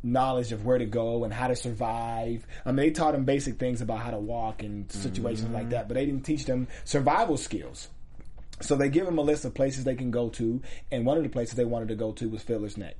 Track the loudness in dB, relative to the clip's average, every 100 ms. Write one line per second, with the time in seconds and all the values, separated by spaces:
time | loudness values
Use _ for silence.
0 | 2 2 4 2 0 -2 2 2 4 0
1 | 0 0 0 -2 0 0 -2 -2 -2 -2
2 | -2 -2 -2 -4 -6 -8 0 4 4 4
3 | 2 4 4 2 2 -2 0 0 0 -2
4 | -2 -4 -4 -2 -2 -2 -6 -6 -6 -4
5 | -4 -2 -2 -2 -2 -2 0 -2 0 0
6 | 0 0 0 -2 2 0 0 -4 0 4
7 | 6 6 4 2 0 -6 -6 -12 -12 -12
8 | -12 -10 -10 -10 -12 -10 0 4 4 4
9 | 4 2 4 2 0 0 0 2 -2 0
10 | 0 0 0 0 0 0 -2 -6 -4 0
11 | 2 2 2 -2 -2 0 0 0 -2 -2
12 | -2 -2 -4 -4 -2 -2 -2 -6 -8 -8